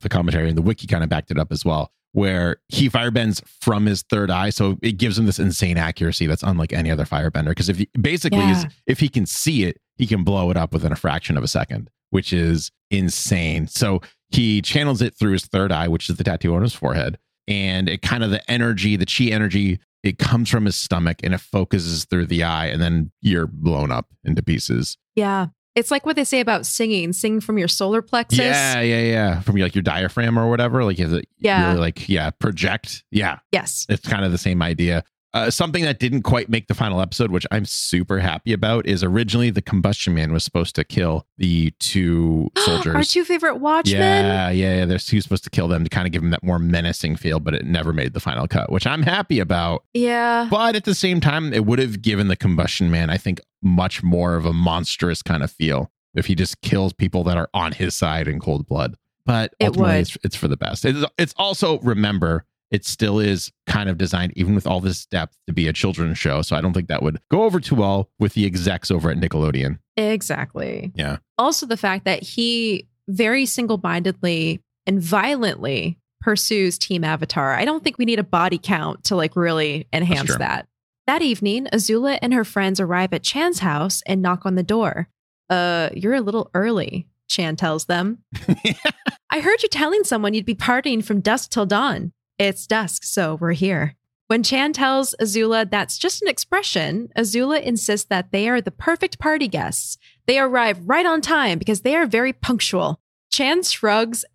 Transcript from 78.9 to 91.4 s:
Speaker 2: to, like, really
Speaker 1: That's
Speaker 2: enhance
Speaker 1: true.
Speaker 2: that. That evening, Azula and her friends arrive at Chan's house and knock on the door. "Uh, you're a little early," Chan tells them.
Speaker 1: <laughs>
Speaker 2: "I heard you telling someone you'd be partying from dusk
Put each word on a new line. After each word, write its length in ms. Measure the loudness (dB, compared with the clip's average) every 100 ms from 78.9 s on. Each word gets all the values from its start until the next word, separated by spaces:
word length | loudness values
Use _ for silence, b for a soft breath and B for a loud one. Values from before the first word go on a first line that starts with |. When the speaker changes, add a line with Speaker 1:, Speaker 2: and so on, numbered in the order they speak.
| -6 -2
Speaker 2:
to, 100 | 0
like, 200 | 0 0
really 520 | 0 0 -2 -4 -4
Speaker 1:
That's 100 | -2
Speaker 2:
enhance 280 | 0 0 0
Speaker 1:
true. 80 | -2
Speaker 2:
that. 300 | -2 -4 -8 _ _ _ -2
That 140 | 0
evening, 460 | 0 0 -2 -2 -2
Azula 460 | -2 0 0 0 -2
and 120 | 0
her 120 | 0 0
friends 340 | -2 0 0
arrive 320 | 0 0 0
at 120 | -2
Chan's 360 | -4 -2 0 0
house 420 | 0 0 -2 -4 -2
and 160 | 0
knock 240 | 0 -2 0
on 100 | -2
the 80 |
door. 460 | 0 0 0 -2 -8 _ _ _ -4
"Uh, 400 | 0 0 0 -2
you're 200 | -2 0
a 80 | 0
little 280 | 0 -4 -2
early," 540 | -2 0 0 -2 -8 -10 _ -6
Chan 280 | -4 -2 -2
tells 280 | -2 -2 -2
them. 340 | -2 -2 -6 -12
Speaker 1:
<laughs> 960 | -6 0 0 0 -2 -4 -2 -8 -8 -4
Speaker 2:
"I 100 | 0
heard 220 | 2 2
you 60 | 0
telling 340 | 0 2 2
someone 300 | 2 0 0
you'd 120 | -2 -2
be 100 | -4
partying 480 | 0 0 2 -2
from 160 | 0 0
dusk 280 | 2 0